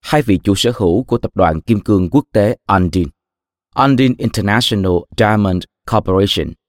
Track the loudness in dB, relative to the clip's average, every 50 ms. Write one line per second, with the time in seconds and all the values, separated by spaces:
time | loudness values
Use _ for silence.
0 | -4 -2 -2 -2 0 0 0 0 2 0 0 0 0 -4 -2 0 0 0 2 0
1 | 0 -2 -4 -4 -4 -6 _ 0 0 0 0 -2 -2 -2 -2 -2 0 0 2 2
2 | 2 2 0 -2 -2 _ 0 0 0 0 -2 _ _ -2 0 2 2 0 0 -2
3 | -4 -4 _ _ _ _ _ _ _ _ _ _ _ _ _ 0 2 2 4 4
4 | 2 0 0 -2 -4 -4 -4 -2 -2 0 0 0 0 -2 -2 -2 0 0 0 -2
5 | -2 _ -2 0 0 2 2 2 0 0 -2 -4 -6 _ _ _ _ -4 -4 -2
6 | 0 0 0 0 0 0 -2 -4 -6 -6 -10 _ _